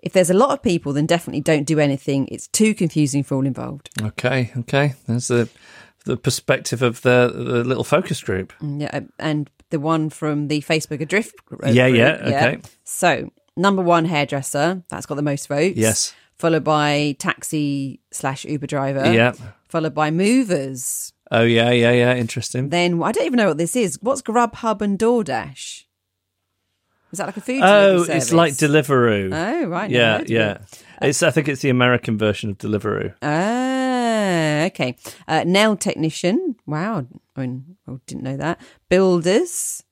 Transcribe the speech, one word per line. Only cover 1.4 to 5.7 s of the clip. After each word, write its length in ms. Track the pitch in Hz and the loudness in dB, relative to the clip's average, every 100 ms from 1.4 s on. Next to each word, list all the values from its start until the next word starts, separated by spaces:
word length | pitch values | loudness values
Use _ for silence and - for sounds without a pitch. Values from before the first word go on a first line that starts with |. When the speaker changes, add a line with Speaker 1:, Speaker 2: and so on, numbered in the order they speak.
Speaker 1:
don't 240 | 147 156 151 | 0 0 2
do 140 | 156 | 0
anything. 480 | 147 139 - 139 131 | 2 0 -2 -2 -2
It's 160 | - - | -8 -12
too 280 | - 214 208 | 2 2 2
confusing 480 | 165 156 147 139 | -2 0 0 0
for 120 | 135 139 | -2 -2
all 100 | 135 | -2
involved. 420 | 123 123 143 - - | -4 -10 -12 -12 -8
Speaker 2:
Okay, 500 | 107 - 123 135 120 123 | -6 -2 -2 0 -2 -4
okay. 360 | 120 139 147 135 - | -2 2 2 -2 -4
There's 220 | 117 - | -4 0
the, 200 | 120 117 _ - | 0 0 _ -20